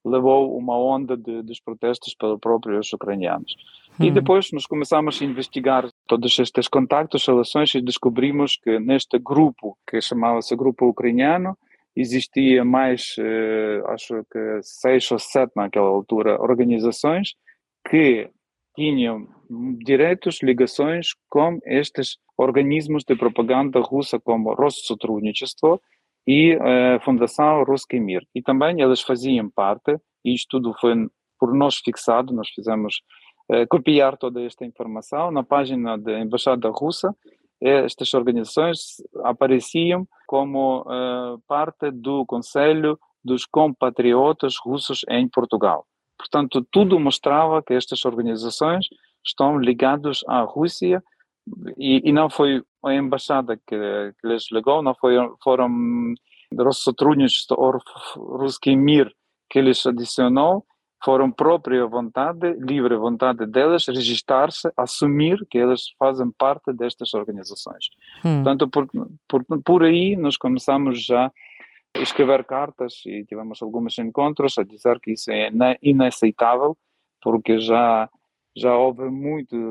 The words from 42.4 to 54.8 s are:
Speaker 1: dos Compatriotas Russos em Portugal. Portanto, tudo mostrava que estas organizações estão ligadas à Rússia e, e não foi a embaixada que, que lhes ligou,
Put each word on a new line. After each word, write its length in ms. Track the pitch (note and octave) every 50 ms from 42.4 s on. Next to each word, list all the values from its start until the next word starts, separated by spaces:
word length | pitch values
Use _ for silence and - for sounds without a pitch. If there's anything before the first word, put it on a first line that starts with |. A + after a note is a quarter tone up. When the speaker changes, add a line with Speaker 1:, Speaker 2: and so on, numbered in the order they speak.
| A#2+ - - C#3 C#3+ D#3 D#3 D#3 D#3 D3+ D3+ - _ _ _ _ -
Speaker 1:
dos 220 | B2 B2+ B2 -
Compatriotas 1120 | - - D#3 D#3 D3+ C3 - C3+ B2+ A#2+ - A#2+ B2 A#2+ B2+ C#3 D3+ D#3 - - C3 - -
Russos 380 | - A#2+ C3+ C#3+ - - C3+ - - -
em 180 | A#2+ A#2+ B2+ B2
Portugal. 580 | - B2+ A#2+ - A#2 G2+ G#2+ F#2+ D#2+ D#2 - _ _ _ _ _ _ -
Portanto, 480 | - - - D3 C#3+ B2+ - C3 B2 _
tudo 300 | - F#3+ G#3 F#3 F#3+ E3
mostrava 640 | D3 C#3 - - - C#3+ C#3+ D3+ D#3+ D#3 D#3+ D#3
que 100 | D3 - B2+
estas 300 | B2+ - - C3 A#2+ -
organizações 840 | B2+ A#2 A#2 A#2 A#2 A2+ A2 A2+ A#2 - - D3+ D#3+ F3 F#3+ F#3 - - _ _ _ _ _ -
estão 340 | - - - C#3 C#3+ D3+ C#3+
ligadas 600 | B2 B2 B2 A#2 C3+ C3 C#3+ D3 C#3+ D3 C3+ - - -
à 140 | B2+ B2
Rússia 600 | A2+ - - C#3 D#3+ E3+ - - F#3 F3+ F3+ F#3 - _ _ _ _ _ _ _ - - - - - - -
e, 320 | C3 C#3 C3+ C3 C3 - D#3
e 40 |
não 160 | D3 D3+ D#3 C#3+
foi 340 | - - D3 C#3 C3+ B2+ - _ _ _ -
a 80 | C#3 C3+
embaixada 600 | C#3 C#3 C3 C#3 C3+ - - D3 C3+ B2+ A#2+ A2
que, 200 | A2 _ - A2+ G#2+ G#2 G2+ G2+ G#2 G#2 G2+ F#2+ _
que 60 | - A2+
lhes 180 | A#2 A2+ - -
ligou, 300 | A2+ A2+ A2 C3+ C#3+ D#3